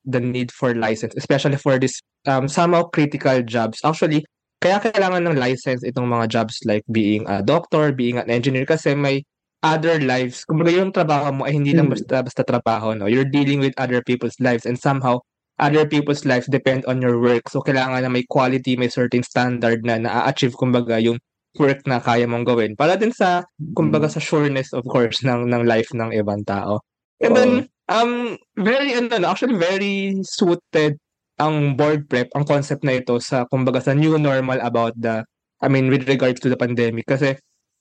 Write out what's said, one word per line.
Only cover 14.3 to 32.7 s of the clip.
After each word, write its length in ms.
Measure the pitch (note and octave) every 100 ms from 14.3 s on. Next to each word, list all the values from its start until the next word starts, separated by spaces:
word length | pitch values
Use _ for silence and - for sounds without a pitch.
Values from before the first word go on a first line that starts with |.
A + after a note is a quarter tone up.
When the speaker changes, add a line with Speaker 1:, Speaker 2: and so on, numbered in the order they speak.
| -
Speaker 1:
lives 300 | B2+ A#2+ A2+
and 100 | B2
somehow, 460 | D3 C3+ B2+ B2 - _ _ -
other 300 | D3 D3+ D3+
people's 400 | D#3 D3 D3 C#3+
lives 240 | B2 B2
depend 320 | C3 C3 C3 C3
on 140 | B2+
your 180 | B2+ A#2+
work. 300 | A#2+ A#2+ -
So, 160 | C#3
kailangan 400 | C#3 C3+ C3 B2+
na 80 | B2+
may 160 | B2 B2+
quality, 480 | D3 B2+ C3 C3 B2+
may 160 | B2
certain 320 | - B2 B2
standard 640 | B2 - B2 B2 A#2 A#2 A#2
na 80 | A2+
na-achieve, 560 | A2+ A2 A#2 C#3 C3 A#2+
kumbaga, 400 | B2+ B2 A#2+ A2+
yung 180 | A2+ A#2 - _ _ -
work 320 | C#3+ C#3 C#3
na 160 | B2
kaya 240 | A#2+ A#2+ A#2+
mong 160 | A#2
gawin. 320 | A#2+ A#2+ G#2+ G#2+
Para 240 | D3+ F#3+
din 160 | A3 B3
sa, 320 | F#3 F3+ F3 _
Speaker 2:
Mm. 160 | D3+
Speaker 1:
kumbaga, 380 | - D#3 D3+ D3+
sa 80 | D#3
sureness, 560 | - D#3 D3 C3+ C3 C3+
of 80 | B2
course, 380 | C3 A#2 -
ng, 240 | C3 B2 A#2+
ng 160 | A#2+
life 320 | A#2 A2+ A2+ A#2
ng 160 | A2+
ibang 300 | A2+ G#2 G#2
tao. 400 | G#2 G2+ F#2+ G#2 - _ _ _
And 80 | A#3
Speaker 2:
Oo. 60 | B3
Speaker 1:
then, 120 | B3+ B3+ - _ -
um, 480 | G#3 A#3+ A#3+ A#3+ F3+ _ -
very, 320 | G3 C4 C#4 A#3+
ano, 120 | A#3 A3+
no, 120 | E3+
actually, 240 | F#3+ - A3
very 640 | E3+ F#3+ G3+ G3 G3 F#3+
suited 760 | F#3+ - F#3+ E3+ - - D3+ D3 _ _ _ -
ang 360 | D3+ D#3 C#3+ B2+
board 320 | D3 D3+ D3
prep, 240 | B2 B2 C#3+
ang 120 | C#3+
concept 360 | C#3+ C#3